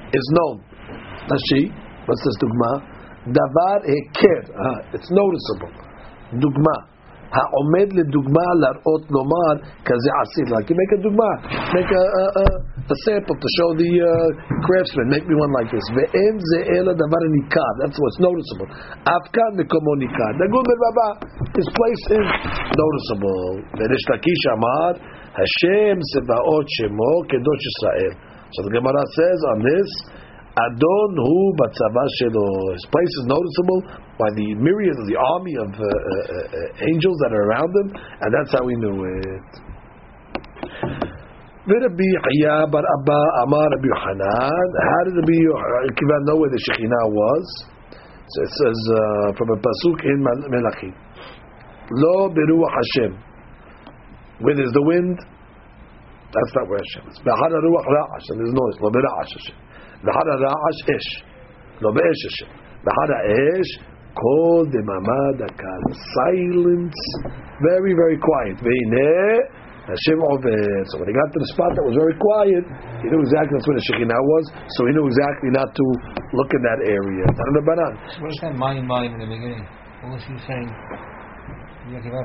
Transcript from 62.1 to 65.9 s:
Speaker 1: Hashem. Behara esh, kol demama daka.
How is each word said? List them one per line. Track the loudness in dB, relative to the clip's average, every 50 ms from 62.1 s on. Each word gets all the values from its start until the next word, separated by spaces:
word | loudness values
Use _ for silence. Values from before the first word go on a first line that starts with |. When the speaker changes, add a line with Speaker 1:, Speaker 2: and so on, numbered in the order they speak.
| 0 0 -4
Speaker 1:
Hashem. | -10 -10 -12 -14 -16 -18 -20 -20 -20 -12 -4 0
Behara | 0 2 2 2 0 0 0 2 2 2 4 4 4 2 2
esh, | 0 -2 -4 -14 -16 -20 -20 -20 -20 -16 -8
kol | -2 0 2 4 4 4 6 6 4 4
demama | 2 0 -2 -2 -2 -4 -2 0 0 0 2 2 0 0 -2
daka. | -6 -10 -10 -12 -10 -10 -8 -4 -4 -4